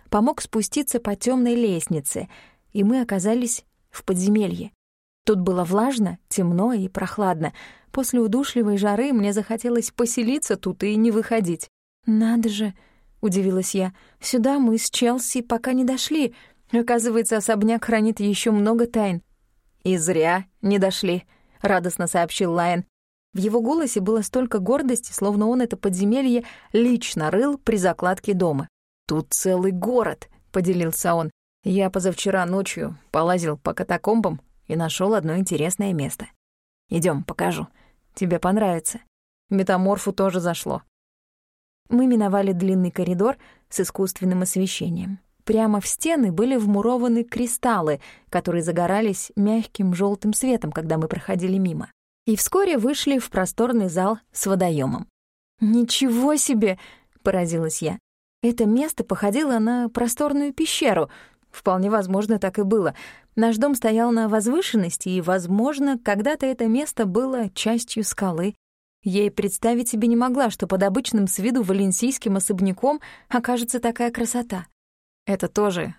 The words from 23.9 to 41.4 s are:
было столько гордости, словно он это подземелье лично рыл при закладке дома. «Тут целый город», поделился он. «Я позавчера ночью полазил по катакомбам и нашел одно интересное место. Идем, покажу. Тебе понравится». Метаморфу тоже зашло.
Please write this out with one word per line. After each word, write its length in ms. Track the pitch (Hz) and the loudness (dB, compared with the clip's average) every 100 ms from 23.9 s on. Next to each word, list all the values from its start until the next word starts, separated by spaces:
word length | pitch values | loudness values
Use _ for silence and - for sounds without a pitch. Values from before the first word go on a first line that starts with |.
| 214 | -2
было 220 | 185 220 | 0 0
столько 380 | 196 262 254 208 | 0 -2 -2 -2
гордости, 520 | 185 277 269 233 - | 0 0 0 -2 -4
словно 360 | - 196 208 214 | -4 -2 0 2
он 140 | 254 | 0
это 140 | 240 233 | -2 -2
подземелье 720 | 196 180 202 254 269 240 - - - | -2 0 0 2 2 0 -2 -18 -2
лично 600 | 208 240 240 - 170 156 | 2 4 2 -2 -4 0
рыл 260 | 185 277 277 | 2 0 0
при 180 | - 214 | 0 2
закладке 580 | 180 165 180 185 - | 2 0 -2 -2 -2
дома. 360 | 190 180 139 160 _ _ _ - | 0 0 -2 -6 _ _ _ -4
«Тут 260 | 156 156 | -4 -2
целый 380 | - 190 180 190 | -2 0 2 0
город», 580 | 180 196 247 175 - - _ _ | 0 0 0 0 -4 -14 _ _
поделился 640 | 190 175 180 165 - 185 | -2 0 0 0 -2 0
он. 180 | 170 160 - _ _ | 0 -2 -8 _ _
«Я 260 | 190 190 190 | -2 0 0
позавчера 560 | 190 185 170 196 190 175 | 0 -2 -2 0 0 0
ночью 520 | 190 190 - 147 160 - | -2 -4 -6 -8 -10 -4
полазил 460 | 156 165 180 170 147 | 0 2 2 0 -4
по 160 | 165 | -4
катакомбам 640 | - 185 175 - 226 202 160 _ _ - | -4 -2 -2 2 2 0 -4 _ _ -6
и 80 | 160 | -4
нашел 380 | 165 - 190 | -2 -2 0
одно 220 | 220 160 175 | 2 0 -2
интересное 560 | 190 160 160 - 202 | -2 -2 -2 -2 -2
место. 340 | 165 139 - 214 _ _ _ _ _ - | -2 -4 -8 -14 _ _ _ _ _ -6
Идем, 340 | 165 170 143 | 0 0 0
покажу. 440 | - - 175 160 - _ _ _ _ | -4 -4 -4 -4 -8 _ _ _ _
Тебе 260 | - 180 170 | -4 -2 0
понравится». 640 | 180 208 202 170 - 233 _ _ _ _ - | 2 2 2 0 -4 -10 _ _ _ _ -2
Метаморфу 600 | 196 185 185 185 202 202 | -2 2 2 2 0 -2
тоже 280 | 196 196 180 | 0 0 0
зашло. 420 | 175 165 - 127 _ _ _ _ _ _ | -2 -4 -6 -8 _ _ _ _ _ _